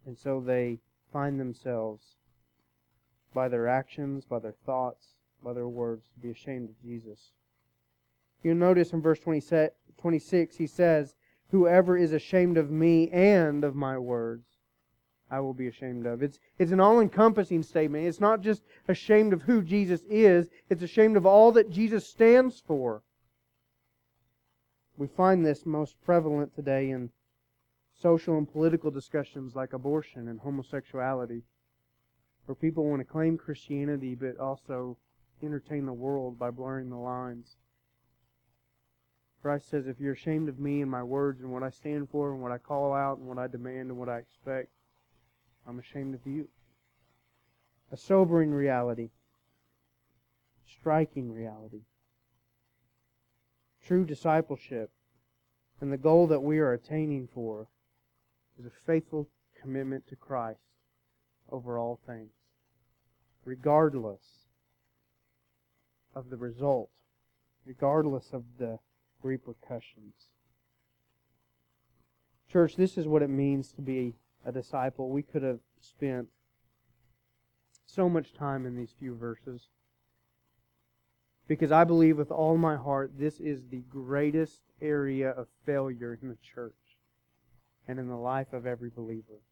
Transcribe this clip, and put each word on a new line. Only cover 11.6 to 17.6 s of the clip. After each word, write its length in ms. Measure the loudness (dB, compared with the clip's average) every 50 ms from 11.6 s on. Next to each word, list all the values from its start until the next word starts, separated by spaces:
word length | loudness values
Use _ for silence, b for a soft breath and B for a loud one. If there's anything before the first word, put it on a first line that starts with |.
| 6 8 8 6 6 6 4
is 160 | 4 4 2 2
ashamed 440 | -2 -2 0 2 4 4 4 4
of 140 | 2 2 2
me 400 | 0 2 4 6 6 6 4 4
and 540 | 4 4 6 8 8 6 4 4 2 0 -2
of 100 | -2 -2
my 240 | -2 -4 -4 -4 -6
words, 480 | -4 -4 -4 -4 -4 -4 -8 -10 -14 _ _ _ _ _ _ _ _ _ _ _ _ _ _ _ _ _
I 120 | -6 -6
will 120 | -4 -6 -6
be 140 | -6 -8
ashamed 400 | -8 -8 -10 -10 -10 -8 -6 -6
of." 160 | -6 -4 -2 -4
It's, 160 | -4 -6 _ _ _ _
it's 140 | _ 0 2
an 80 | 6 6
all-encompassing 840 | 8 8 8 8 6 4 4 6 6 6 6 4 0 0 0 -2